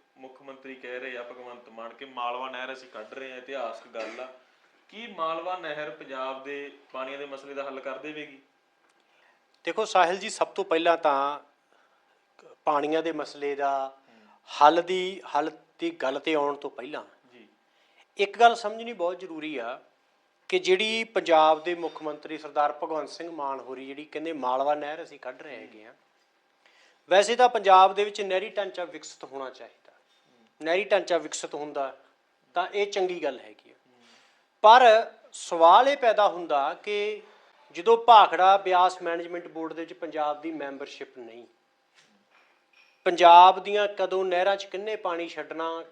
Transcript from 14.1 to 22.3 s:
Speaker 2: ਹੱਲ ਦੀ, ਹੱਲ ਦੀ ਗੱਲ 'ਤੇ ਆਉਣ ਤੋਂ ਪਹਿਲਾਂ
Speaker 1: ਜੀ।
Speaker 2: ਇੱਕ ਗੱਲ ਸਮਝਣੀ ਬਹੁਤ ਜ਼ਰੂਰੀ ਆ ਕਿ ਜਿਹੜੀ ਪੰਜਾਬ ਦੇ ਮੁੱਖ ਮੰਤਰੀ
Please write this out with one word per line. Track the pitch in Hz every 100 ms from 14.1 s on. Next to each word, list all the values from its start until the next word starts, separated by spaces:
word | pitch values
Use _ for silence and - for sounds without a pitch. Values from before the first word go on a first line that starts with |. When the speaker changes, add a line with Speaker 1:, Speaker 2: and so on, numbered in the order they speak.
| _ _ _ -
Speaker 2:
ਹੱਲ | - 147 165
ਦੀ, | 170 185 185 190 - 143
ਹੱਲ | 156 156 _ -
ਦੀ | 170
ਗੱਲ | 165 131 139
'ਤੇ | 151 156
ਆਉਣ | 143 139
ਤੋਂ | 139
ਪਹਿਲਾਂ | - 127 147 104 _ 127
Speaker 1:
ਜੀ। | 123 107 _ _ _ _ _ _ -
Speaker 2:
ਇੱਕ | 196 196
ਗੱਲ | 233 226
ਸਮਝਣੀ | 208 220 233
ਬਹੁਤ | 220 175 180
ਜ਼ਰੂਰੀ | 180 160 156 139
ਆ | 117 131 _ _ _ _ _ _ -
ਕਿ | 185
ਜਿਹੜੀ | 180 185 185 226 226
ਪੰਜਾਬ | 196 165 160 156 156
ਦੇ | 160 170
ਮੁੱਖ | 165 -
ਮੰਤਰੀ | 156 151 -